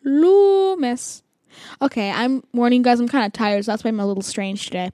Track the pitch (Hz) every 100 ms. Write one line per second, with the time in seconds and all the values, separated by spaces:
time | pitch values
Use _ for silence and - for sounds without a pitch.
0 | 277 285 339 392 392 392 381 381 262 240
1 | - - _ _ _ - - - 277 -
2 | 202 196 240 262 - 240 240 247 247 240
3 | 240 277 214 - 214 202 202 214 233 220
4 | 202 196 196 - 196 202 - 180 180